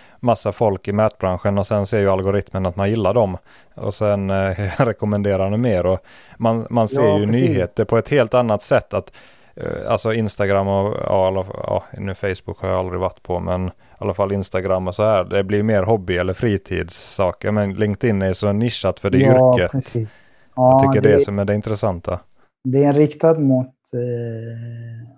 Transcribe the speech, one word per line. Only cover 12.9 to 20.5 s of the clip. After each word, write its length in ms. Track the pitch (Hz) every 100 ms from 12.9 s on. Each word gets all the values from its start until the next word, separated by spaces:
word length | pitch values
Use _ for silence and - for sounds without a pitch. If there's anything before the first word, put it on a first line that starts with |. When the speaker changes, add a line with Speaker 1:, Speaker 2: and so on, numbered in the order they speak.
| 90
Speaker 1:
varit 240 | 92 -
på, 160 | - 87
men 280 | 87 90 92
i 40 | - _ _
alla 160 | 104
fall 180 | 90 98
Instagram 560 | 101 95 98 92 92 92
och 80 | 87
så 80 |
här, 200 | 107 104
det 200 | 92 95
blir 200 | 95 104
mer 200 | 107 104
hobby- 340 | 92 113 92 90
eller 160 | 92
fritidssaker. 1160 | 90 120 98 - 87 82 - - - 92 - 101
Men 220 | 107 101
LinkedIn 480 | 95 107 101 120 101
är 120 | 95
så 200 | 90 104
nischat 460 | 101 117 - 95 -
för 100 | 101
det 80 | 127
Speaker 2:
Ja, 380 | 135 131 131 123
Speaker 1:
yrket. 160 | 135
Speaker 2:
precis. 380 | 135 - 120 107 - _ _ _